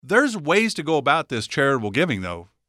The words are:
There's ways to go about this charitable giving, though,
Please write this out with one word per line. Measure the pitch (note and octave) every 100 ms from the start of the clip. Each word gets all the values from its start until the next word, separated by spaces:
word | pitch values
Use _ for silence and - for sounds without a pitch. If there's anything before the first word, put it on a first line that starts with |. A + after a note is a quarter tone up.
There's | C3 G#3+ C#4+ G#3+
ways | D3 F#3+ A3
to | -
go | D3+ D#3+
about | C3 D#3 D3+
this | A#2+ -
charitable | - C#3 C3+ G#2+
giving, | G2+ F3 G#2+
though, | F2+ F2 F2 _